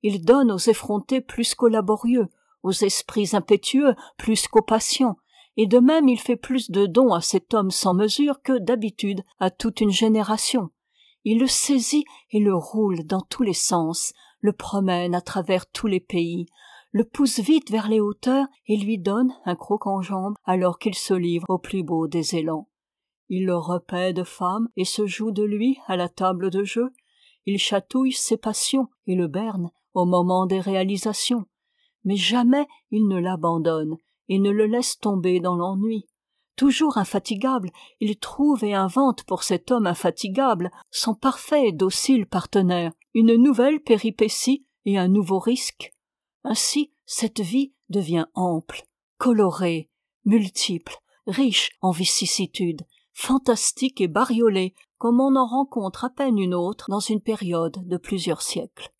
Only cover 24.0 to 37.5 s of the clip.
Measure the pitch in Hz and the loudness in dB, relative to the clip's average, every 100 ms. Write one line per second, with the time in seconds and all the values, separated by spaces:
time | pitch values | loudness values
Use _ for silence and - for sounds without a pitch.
24 | 185 180 175 - 180 202 226 - 180 - | -2 -2 -6 -4 -4 -2 -4 -4 -4 -2
25 | 208 - 214 202 208 208 240 269 - 185 | -4 -2 -4 -2 -2 0 0 -2 -2 -4
26 | 175 - 220 185 190 180 202 233 247 _ | -4 -2 -2 0 -2 -2 -2 -2 -4 _
27 | _ _ _ _ - 196 - 202 - 254 | _ _ _ _ -6 -2 0 -2 -2 0
28 | 262 262 - 226 226 208 - 269 254 _ | 0 -2 -2 -2 -2 -4 -2 0 -2 _
29 | - 180 175 180 220 196 170 _ _ 185 | -4 -2 0 -4 -6 -6 -8 _ _ 0
30 | 175 180 180 185 185 190 185 190 190 202 | 2 2 2 2 2 0 0 -2 -2 -2
31 | 220 208 - 240 196 _ _ _ _ _ | -4 -4 -2 -4 -4 _ _ _ _ _
32 | 190 202 196 240 240 277 294 _ _ 208 | -4 -2 0 2 4 2 0 _ _ 0
33 | 208 185 175 180 165 170 160 160 156 160 | 2 2 -2 -2 -2 0 0 0 -4 -8
34 | _ _ _ 196 196 202 214 240 247 - | _ _ _ 0 2 2 2 0 -2 -4
35 | 214 196 180 180 175 175 180 196 214 220 | -2 0 0 0 0 -2 -2 -2 -4 -4
36 | - _ _ _ _ - 277 254 311 262 | -10 _ _ _ _ 0 0 2 0 0
37 | 190 202 - 202 262 | -2 -4 -4 -4 -2